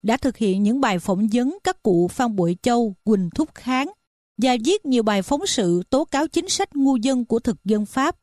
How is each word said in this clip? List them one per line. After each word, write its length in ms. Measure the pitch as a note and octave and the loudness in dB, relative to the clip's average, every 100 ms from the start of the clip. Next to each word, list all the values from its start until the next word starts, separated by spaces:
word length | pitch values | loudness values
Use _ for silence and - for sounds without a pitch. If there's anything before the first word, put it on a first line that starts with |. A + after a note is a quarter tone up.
đã 140 | G3 B3 | 0 0
thực 200 | C4+ - | -2 0
hiện 260 | G#3+ F#3+ | 0 2
những 180 | G3+ B3+ | 2 2
bài 180 | C4 F#3 | 0 0
phỏng 300 | - F#3 A3 | -2 0 0
vấn 260 | A#3 B3 G4 | 0 0 -2
các 180 | - F#4 | -4 -2
cụ 260 | - E3+ F3 | 0 2 2
Phan 280 | - A#3+ G#3 | 0 -2 0
Bội 200 | E3+ F3 | -2 0
Châu, 320 | B3 A#3+ A#3 F#3+ | 0 0 0 -4
Quỳnh 260 | - G#3 F3 | 0 0 0
Thúc 200 | - D#4 | -4 -6
Kháng 360 | - - B3+ D4 G#4 _ _ _ - | -6 -4 -2 -4 -10 _ _ _ -2
và 140 | B3 B3 | 0 2
viết 220 | A3+ G#4 D4+ | 0 0 0
nhiều 160 | B3 | 0
bài 200 | G#3+ G3+ | 2 0
phóng 240 | F#3+ C#4+ F#4+ | 0 -2 -2
sự 360 | - F#3 F3 F#3 | 0 2 0 0
tố 140 | C4 | -2
cáo 240 | E4 C#4 D#4+ | 0 -2 -2
chính 200 | - F4+ | -4 -4
sách 280 | - - C#4+ | -4 -4 0
ngu 200 | C#4 C4 | 0 2
dân 280 | A#3 C4 | 0 -2
của 140 | A#3 A3+ | -2 -2
thực 260 | B3 F#3 | -2 -4
dân 220 | F#3+ G#3 G#3 | -2 -2 -2
Pháp. 300 | - C#4+ F4+ | -2 -2 -4